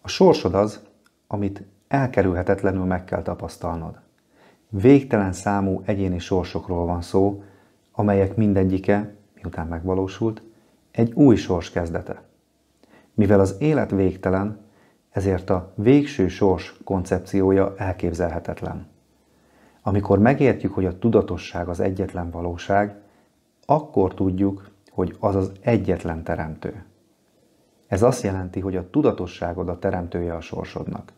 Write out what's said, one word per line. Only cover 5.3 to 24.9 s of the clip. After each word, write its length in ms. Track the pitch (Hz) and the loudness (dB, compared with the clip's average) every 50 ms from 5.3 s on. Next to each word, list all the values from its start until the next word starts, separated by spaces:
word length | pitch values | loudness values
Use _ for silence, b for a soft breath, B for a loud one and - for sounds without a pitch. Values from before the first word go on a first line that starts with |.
| 90 | -4
számú 480 | - - 107 101 101 98 95 95 95 95 | -4 -2 -2 0 0 0 -2 -2 -4 -2
egyéni 340 | - 110 98 98 92 90 87 | -4 -2 -2 -2 -2 -2 -4
sorsokról 680 | - - 98 92 87 - - 85 - - 90 87 85 | -4 -2 -2 -2 -2 -4 -8 -8 -6 -4 -4 -4 -2
van 160 | 85 87 85 | -2 -4 -6
szó, 420 | 87 - - 98 98 101 101 101 B B B B B B B B B _ | -6 0 2 2 2 2 0 -4 B B B B B B B B B _
amelyek 440 | _ - 104 101 101 98 95 95 - | _ -2 0 2 4 2 2 2 2
mindegyike, 800 | - 110 104 98 95 95 95 95 95 95 - 104 101 107 104 - - _ _ _ | 0 2 2 4 2 2 2 0 0 0 0 0 0 0 -6 -14 -20 _ _ _
miután 320 | - - 90 - - 82 | -14 -14 -10 -8 -8 -8
megvalósult, 760 | 85 87 82 82 92 92 95 95 92 - - 113 113 107 - - b b b b b b b b b | -8 -8 -6 -2 -2 0 0 -2 -4 -4 -4 -4 -4 -4 -6 -16 b b b b b b b b b
egy 220 | _ - 117 117 - | _ 0 0 2 4
új 220 | - 147 135 110 | 6 8 8 8
sors 360 | - - - 92 85 80 - | 6 4 -2 -2 -2 -2 -4
kezdete. 520 | - 92 85 82 85 87 85 - - - - _ _ _ _ _ _ _ _ _ _ b b b b b b b b | -4 -4 -4 -2 -6 -6 -6 -8 -12 -14 -14 _ _ _ _ _ _ _ _ _ _ b b b b b b b b
Mivel 260 | - 107 95 107 98 | 0 4 6 6 6
az 160 | 98 92 95 - | 6 4 2 -2
élet 320 | 147 156 156 131 107 107 | 0 2 2 2 0 0
végtelen, 680 | 101 95 95 92 85 - - 98 92 95 101 107 107 - b b b b b b b b b b | 0 2 2 0 0 -2 -2 0 0 0 -2 -4 -6 -10 b b b b b b b b b b
ezért 400 | _ 101 95 98 95 87 90 - | _ -2 0 0 0 0 0 -2
a 240 | 98 90 87 - - | -2 -2 -2 -8 -8
végső 520 | - 104 120 139 147 143 - - - 95 | 0 4 6 6 6 4 0 0 0 0
sors 500 | 90 90 - 104 98 90 82 - - - _ - | 0 2 2 2 2 2 2 -2 -12 -18 _ -6
koncepciója 920 | - 98 92 87 - 95 90 - - - 98 95 95 95 98 95 - - | -4 -4 -4 0 -2 -2 -4 -2 -2 0 2 4 4 4 4 2 0 -2
elképzelhetetlen. 1080 | - 101 95 90 - - 87 87 85 90 85 85 85 - - - - - - - 80 87 - _ _ _ b b b b b b b b b b b b b b b | -6 -6 -6 -4 -4 -4 -4 -2 -2 -4 -4 -4 -6 -8 -10 -10 -8 -10 -10 -10 -12 -14 -16 _ _ _ b b b b b b b b b b b b b b b
Amikor 380 | b 104 98 101 98 - 101 98 | b 0 0 0 4 4 6 6
megértjük, 540 | 104 120 143 139 143 123 101 - - 95 - | 6 6 6 6 4 4 2 2 -2 -4 -2
hogy 120 | - 92 | -2 -2
a 140 | 90 90 92 | -2 -2 0
tudatosság 680 | - 117 101 107 - - 90 82 - - - 85 87 | 0 4 4 4 2 2 -6 -8 -8 -10 -8 -8 -6
az 120 | 87 87 92 | -6 -4 -2
egyetlen 520 | 98 98 92 95 95 90 - 92 87 87 | -2 -2 -2 -4 -6 -6 -6 -8 -8 -8
valóság, 720 | 85 85 85 87 85 82 - - 98 101 104 101 101 - b b b b b b b b b _ _ _ _ | -8 -6 -6 -6 -6 -8 -4 0 2 2 2 0 -4 -14 b b b b b b b b b _ _ _ _
akkor 480 | - 151 156 151 - - 98 95 90 - | 0 0 0 0 0 0 2 2 2 0
tudjuk, 560 | - 98 95 92 92 98 98 98 98 - - _ _ _ _ | 0 0 0 2 2 0 0 0 -4 -14 -20 _ _ _ _